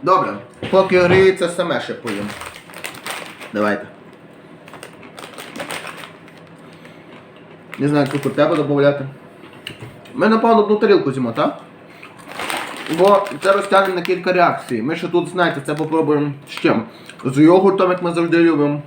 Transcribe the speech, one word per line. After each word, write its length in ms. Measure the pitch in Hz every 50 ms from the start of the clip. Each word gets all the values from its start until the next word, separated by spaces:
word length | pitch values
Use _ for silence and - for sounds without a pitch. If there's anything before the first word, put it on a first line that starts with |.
| -
Добре, 340 | 175 185 190 - - 104 - - - - - - -
поки 300 | - 190 190 185 185 180
гріється, 500 | 180 175 185 190 190 190 185 - 180 165
саме 320 | - - 175 170 143 120
ще 120 | - - 113
поїм. 340 | - - 120 104 101 104 104 - - - - - - - - - - - - - - - - - - - - - - - - -
Давайте. 340 | 104 104 104 101 101 - - - - - - - - - - - - - - - - - - - - - - - - - - - - - - - - - - - - - - - - - - - - - - - - - - - - - - - - - - - - - - - - - - - - - - - - - - - - - - - -
Не 100 | 131 143
знаю, 200 | 147 147 143 135
цукор 240 | 139 143 - 135
треба 240 | - - 147 156 170
додавати. 500 | 151 143 135 143 143 139 143 139 143 135 135 - - - - - - - - - - - - - - - - - - - - -
Ми, 140 | 123 170 214
напевно, 360 | 220 220 233 226 226 208 208
одну 120 | 202 214
тарілку 360 | 208 233 208 202 165 135 143
з'їмо, 200 | 127 135 127 117
так? 260 | 113 143 160 - - - - - - - - - - - - - - - - - - - - - - - - - - - - - 151 165
Бо 300 | 180 202 208 190 - - - 147 -
це 80 | 190
розтягне 440 | 196 202 190 - 202 190 196 190 185
на 60 | 180
кілька 320 | 170 175 185 175 175 185 180
реакцій. 480 | 180 170 165 143 - - - 131 110
Ми 140 | 110 139 165
ще 120 | 165 175 170
тут, 220 | 170 175 156 147
знаєте, 320 | - 185 175 165 139 135 139
це 100 | - 151
попробуємо 580 | 147 160 151 156 160 156 143 151 147 147 147 139 - - -
з 20 |
чим? 320 | - - - 165 113 107 110 - - - - - - - -
З 140 | 127 135 139
йогуртом, 520 | 156 160 175 190 196 196 185 - 185 180
як 120 | 180 175 175
ми 100 | 170 170
завжди 240 | 170 170 165 160 170
любимо. 440 | 170 165 160 147 147 143 147 147 143